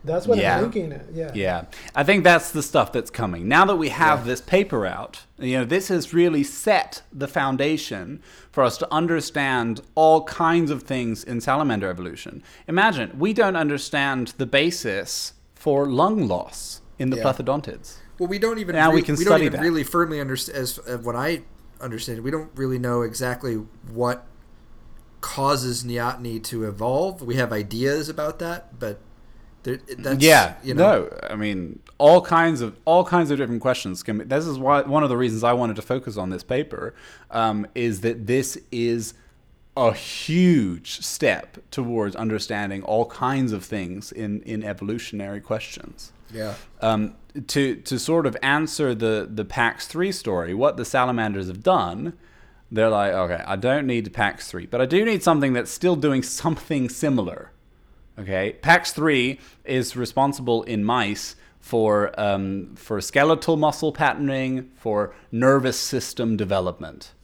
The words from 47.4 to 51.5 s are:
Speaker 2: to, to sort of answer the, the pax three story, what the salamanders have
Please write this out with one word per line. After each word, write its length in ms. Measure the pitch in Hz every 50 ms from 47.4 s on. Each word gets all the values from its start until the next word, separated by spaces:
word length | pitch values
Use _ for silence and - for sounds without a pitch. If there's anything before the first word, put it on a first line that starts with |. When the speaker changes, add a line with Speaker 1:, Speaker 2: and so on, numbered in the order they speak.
| - -
Speaker 2:
to, 280 | - 147 139 131 117
to 220 | - - - 135 120
sort 260 | - - 160 170 151
of 100 | 135 113 -
answer 520 | - 135 143 151 160 156 - - 151 131 120
the, 340 | 107 113 113 110 107 92 -
the 140 | 107 107 104
pax 420 | 95 - - 117 117 - - -
three 260 | - - 160 180 196
story, 420 | 185 - - 117 95 87 82 85 92
what 220 | 107 131 147 - -
the 60 | 120
salamanders 640 | - - 131 127 127 120 117 110 107 101 98 95
have 140 | 92